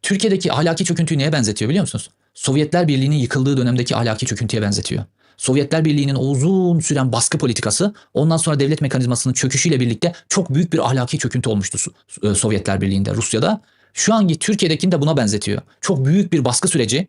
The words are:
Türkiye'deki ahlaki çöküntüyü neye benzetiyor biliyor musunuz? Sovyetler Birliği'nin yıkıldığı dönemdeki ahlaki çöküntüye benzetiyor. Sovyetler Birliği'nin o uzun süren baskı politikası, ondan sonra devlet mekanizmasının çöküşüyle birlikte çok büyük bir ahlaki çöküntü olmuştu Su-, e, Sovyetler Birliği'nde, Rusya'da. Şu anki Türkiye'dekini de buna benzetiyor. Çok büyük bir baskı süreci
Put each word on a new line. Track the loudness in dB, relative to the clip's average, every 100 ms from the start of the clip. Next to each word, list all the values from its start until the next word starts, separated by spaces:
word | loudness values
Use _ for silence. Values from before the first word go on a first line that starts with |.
Türkiye'deki | -2 0 0 0 0
ahlaki | 0 0 0 -2
çöküntüyü | -2 0 0
neye | 0
benzetiyor | 0 0 0 0
biliyor | 0
musunuz? | -2 -6 -12 _ _
Sovyetler | -8 -2 0 2 2 2
Birliği'nin | 2 2 2
yıkıldığı | 0 0 0 2
dönemdeki | 0 0 0 0
ahlaki | 0 -2 -4
çöküntüye | -4 -2 -2
benzetiyor. | 0 -2 -2 -6 -6 _ _ _
Sovyetler | 0 0 2 0 2
Birliği'nin | 2 0 0
o |
uzun | 0 2 2 2 2 2
süren | 0 0 0
baskı | 0 0 0
politikası, | 0 0 -2 0 -2 -4 _
ondan | 0 2 2
sonra | 0 0
devlet | 0 0
mekanizmasının | 0 0 0 0 -2
çöküşüyle | 0 -2 0 0 2
birlikte | 0 0 -2 -4 _
çok | -4 0
büyük | 0 0
bir | 0
ahlaki | 0 0 0 -2
çöküntü | -2 -2 -2
olmuştu | -2 -2 -6
Su-, | -8 _ _ -4
e, | -2 0
Sovyetler | 0 0 -2 -2
Birliği'nde, | 0 0 0 -2
Rusya'da. | -2 0 0 0 _ _ _
Şu | -4 0
anki | 2 2 0
Türkiye'dekini | 0 0 2 2 2
de | 2
buna | 2 2
benzetiyor. | 0 -2 -2 -6 -8 _
Çok | -2 0 2
büyük | 2 2
bir | 0 0
baskı | 0 0
süreci | 0 0 0